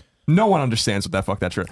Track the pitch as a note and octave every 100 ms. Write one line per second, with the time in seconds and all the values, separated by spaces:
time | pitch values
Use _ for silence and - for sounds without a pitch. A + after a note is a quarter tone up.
0 | _ _ - E3+ A3 F3 C3 A2 - G2
1 | - F#2+ F#2+ G2+ F#2 - F2+